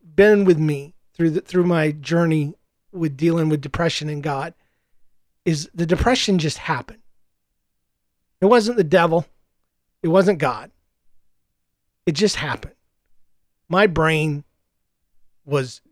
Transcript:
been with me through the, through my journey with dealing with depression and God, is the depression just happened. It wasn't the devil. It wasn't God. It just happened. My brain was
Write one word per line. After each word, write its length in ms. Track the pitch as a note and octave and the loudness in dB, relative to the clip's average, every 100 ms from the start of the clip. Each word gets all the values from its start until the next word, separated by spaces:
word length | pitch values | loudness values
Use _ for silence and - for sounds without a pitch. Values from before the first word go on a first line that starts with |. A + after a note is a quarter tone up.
| E3 D#3 | -8 2
been 280 | G#3 G#3 | 4 6
with 140 | G3 D#3+ | 4 2
me 360 | D#3 D3 C#3+ - _ | 2 -2 -10 -20 _
through 160 | - E3 | -2 -2
the, 100 | D#3 | -2
through 240 | - F#3 | -2 0
my 280 | F3 E3+ D#3 | 2 2 0
journey 600 | D3+ C#3 E3 E3+ D#3 C#3+ - _ _ _ | -4 -2 0 2 0 -2 -8 _ _ _
with 240 | F#3+ D#3+ C3+ | -6 -6 -2
dealing 320 | E3 E3 D#3 | 0 0 0
with 120 | D3+ | -2
depression 480 | C#3 - E3+ - D3+ | -4 -4 -4 -4 -8
and 140 | D3 | -8
God, 320 | D3 C#3 C#3 - _ _ _ _ - _ _ _ | -6 -6 -8 -14 _ _ _ _ -20 _ _ _
is 260 | - D#3 D#3 | -4 -4 -6
the 120 | - E3 | -6 -2
depression 520 | F3 A#3 B3+ - F#3 | 0 2 0 0 0
just 200 | D3+ - | 0 -6
happened. 420 | - D3 - - - _ _ _ _ _ _ _ _ _ _ _ _ _ | -6 -6 -8 -20 -20 _ _ _ _ _ _ _ _ _ _ _ _ _
It 60 | F#3+ | 4
wasn't 300 | A#3+ G#3+ A#3+ | 4 2 0
the 80 | |
devil. 420 | D#3+ F3+ E3+ E3 - _ _ _ _ _ _ _ | 2 2 2 0 -4 _ _ _ _ _ _ _
It 60 | E3 | 0
wasn't 300 | F3+ F#3+ F3+ | 2 2 0
God. 320 | D3+ - - _ _ _ _ - _ _ _ _ _ _ _ _ - | -2 -6 -12 _ _ _ _ -20 _ _ _ _ _ _ _ _ -8
It 60 | |
just 240 | D3+ G3+ - | -2 -2 -2
happened. 380 | D3 A#2 - - _ _ _ _ _ _ _ _ _ | -6 -8 -12 -20 _ _ _ _ _ _ _ _ _
My 180 | F3 G#3+ | 2 2
brain 580 | D#3+ D#3+ D#3 D#3 D3 - _ _ _ _ _ _ _ - _ | 2 0 0 -2 -4 -10 _ _ _ _ _ _ _ -20 _
was 360 | - C#3+ B2+ - _ | -6 -4 -4 -12 _